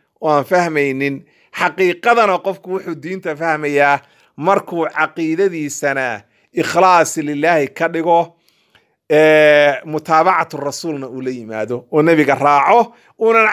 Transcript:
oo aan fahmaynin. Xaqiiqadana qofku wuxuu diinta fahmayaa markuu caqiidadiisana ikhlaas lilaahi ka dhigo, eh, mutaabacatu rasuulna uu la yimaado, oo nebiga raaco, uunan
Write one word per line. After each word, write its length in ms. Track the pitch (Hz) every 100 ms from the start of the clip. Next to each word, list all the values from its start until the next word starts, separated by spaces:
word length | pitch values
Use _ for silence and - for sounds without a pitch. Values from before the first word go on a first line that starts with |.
| _ -
oo 80 | 156
aan 140 | 147
fahmaynin. 720 | 131 180 170 151 139 135 139 139 _ _ _ -
Xaqiiqadana 760 | 180 160 180 175 240 233 208 180
qofku 240 | 190 185 180
wuxuu 240 | 185 185 151
diinta 400 | 156 190 170 147
fahmayaa 640 | 165 151 147 143 143 139 _ _ _ -
markuu 500 | 165 196 - 170 160 151
caqiidadiisana 1300 | 156 180 160 160 196 165 147 - 143 135 127 107 _ _ _ 175
ikhlaas 600 | - 175 185 175 160 160
lilaahi 500 | 147 143 156 165 135
ka 200 | - 165
dhigo, 320 | 165 165 170 165 _ _ _ _ _ _ _ -
eh, 720 | 151 156 156 151 147 147 135 156
mutaabacatu 720 | 151 156 160 175 170 165 143
rasuulna 500 | 139 - 170 143 131
uu 140 | 131
la 80 | 127
yimaado, 560 | 127 110 110 107 123 -
oo 100 | 156
nebiga 340 | 160 160 143 127
raaco, 580 | 143 143 139 240 233 _ _ -
uunan 280 | 220 226 220